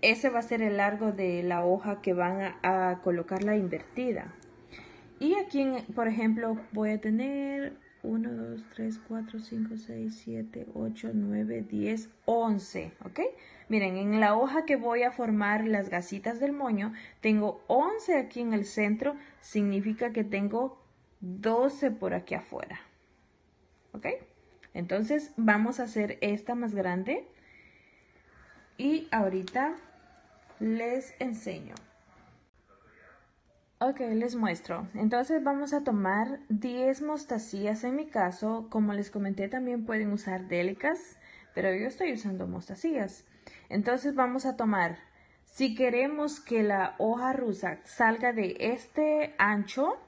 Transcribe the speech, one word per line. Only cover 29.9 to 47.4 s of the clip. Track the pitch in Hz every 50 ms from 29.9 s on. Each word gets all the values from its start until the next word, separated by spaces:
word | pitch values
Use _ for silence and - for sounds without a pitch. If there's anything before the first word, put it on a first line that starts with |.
| - - - - - - _ _ - - _ - - -
les | 220 220 220 226 233 233 247 262 262 - - -
enseño. | 262 254 226 220 - 208 180 160 143 - - - - - _ _ _ _ - - - - - _ _ _ _ _ _ _ - _ _ - - - - - - - _ _ _ _ _ _ _ _ _ _ _ _ 240
Ok, | 262 277 -
les | 262 226 220 220 226 240 240
muestro. | 240 220 202 170 - - - 175 170 - 185 -
Entonces, | 208 214 220 240 240 269 269 320 311 269
vamos | 277 285 277 285 285 294
a | 285 285
tomar | 269 226 208 196 190 190 208 220 269 277 277 - -
diez | 220 208 214 254 247 247 254 262 269 269
mostacillas | 294 302 302 294 294 - 262 220 220 - - 202 196 208 214 214 240
en | 247 254
mi | 285 311
caso. | 311 - 233 190 180 180 - - 214 220 226 220 220
Como | - 220 214 208 202
les | 202 202 202
comenté, | - 214 196 196 196 196 247 240
también | - 254 254 247 247 240 220
pueden | 226 226 220 214 208 202
usar | 208 - 196 185 185 185 190
délicas, | 175 175 175 185 196 - - 294 330 359 - - - - - - - - - - -
pero | - 185 196 185
yo | 190 214
estoy | 254 269 - 381 339 254
usando | 220 220 202 190 185 185
mostacillas. | 180 180 180 175 - 196 - - 330 311 262 208 185 - - - _ - - _ - - - - -
Entonces, | - 202 202 240 240 262 262 285 285
vamos | 262 254 247 247 269 269
a | 269 226 -
tomar, | 233 220 208 190 175 170 170 - - - _ - - _ _ _ _
si | - - - 269 262 220
queremos | 233 262 247 233 240 262 277 302 302 294 294 294 -
que | - - 240 226 214
la | 208 202 196 190 - - -
hoja | - 220 233 240 247 262 269
rusa | 269